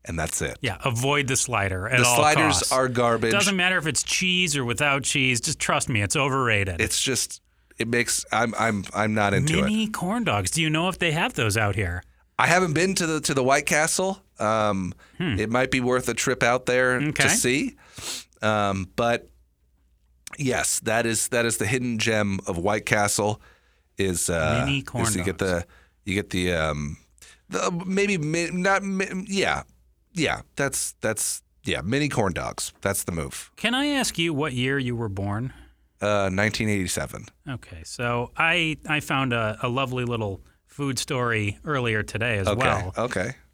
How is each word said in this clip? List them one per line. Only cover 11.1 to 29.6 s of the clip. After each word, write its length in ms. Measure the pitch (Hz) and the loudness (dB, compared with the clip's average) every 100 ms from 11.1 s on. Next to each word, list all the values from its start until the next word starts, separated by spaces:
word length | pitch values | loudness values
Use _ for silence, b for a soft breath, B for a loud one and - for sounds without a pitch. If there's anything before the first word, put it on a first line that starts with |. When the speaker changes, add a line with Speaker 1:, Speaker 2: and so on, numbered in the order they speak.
Speaker 2:
have 220 | 156 220 | 0 -2
those 220 | 240 113 101 | 0 0 2
out 200 | 104 98 | 2 0
here? 260 | 92 87 b b _ - | -2 -4 b b _ 0
Speaker 1:
I 80 | 131 | 4
haven't 240 | 175 185 | 4 4
been 240 | 151 190 190 | 2 2 2
to 100 | 165 | 0
the, 140 | 156 | 0
to 140 | 143 | 0
the 100 | 139 | 2
White 220 | 127 143 143 | 4 2 2
Castle. 540 | 156 160 - 190 190 _ - | 2 2 0 -2 -4 _ -4
Um, 520 | 107 110 107 98 90 - B B | 0 2 2 0 -4 -8 B B
Speaker 2:
Hmm. 200 | 170 98 | -2 0
Speaker 1:
it 100 | 107 | 0
might 220 | 123 131 | 0 2
be 80 | 135 | 0
worth 300 | 123 127 120 | 2 0 0
a 60 | |
trip 280 | 113 - 123 | -2 -2 2
out 240 | 120 127 127 | 2 2 2
there 300 | 123 127 127 | 2 2 2
Speaker 2:
Okay. 260 | 147 147 | 0 2
Speaker 1:
to 80 | 139 | 4
see. 460 | 208 123 135 262 - B B B B B _ | 4 2 0 -2 -8 B B B B B _
Um, 460 | 107 107 101 98 90 - | 0 2 0 -2 -4 -2
but 320 | 117 117 - _ _ _ _ _ _ _ _ _ - - | 0 0 -6 _ _ _ _ _ _ _ _ _ -20 -4
yes, 420 | 135 104 - - | -2 0 0 -2
that 260 | 110 110 117 | 0 0 2
is, 220 | 113 - | 0 0
that 160 | 120 | 0
is 140 | 117 110 | 0 0
the 80 | 104 | 0
hidden 320 | 131 123 113 | 0 0 0
gem 420 | 110 110 104 95 - | 2 2 2 0 -2
of 120 | 87 | -2
White 280 | 92 107 - | 0 0 0
Castle. 540 | 110 101 - 104 107 b b b b b - | 2 2 2 0 -2 b b b b b -2
Is, 320 | 95 87 - | -2 0 0
uh, 360 | 85 78 73 71 | 0 2 2 0
Speaker 2:
Mini 160 | 139 | -2
corn 220 | 131 123 | -4 -2
Speaker 1:
is 100 | 117 98 | 0 0
you 60 | |
get 160 | 90 95 | -2 -2
Speaker 2:
dogs. 240 | 98 87 | 0 0
Speaker 1:
the, 40 | - b b b | -4 b b b
you 100 | - | -4
get 160 | 95 98 | -4 -2
the, 220 | 95 90 | -2 0
um, 440 | 85 78 73 73 80 _ _ B B _ | 0 0 -2 -6 -10 _ _ B B _
the, 220 | - 190 170 180 | -2 -2 -2 -2
maybe 320 | 190 202 190 | 0 2 0
mi-, 320 | 147 165 170 | 0 -2 -2
not 320 | 180 190 196 | 0 2 2
mi-, 240 | 196 190 190 185 180 | 0 -2 -4 -4 -4
yeah, 340 | 196 113 69 | 0 2 0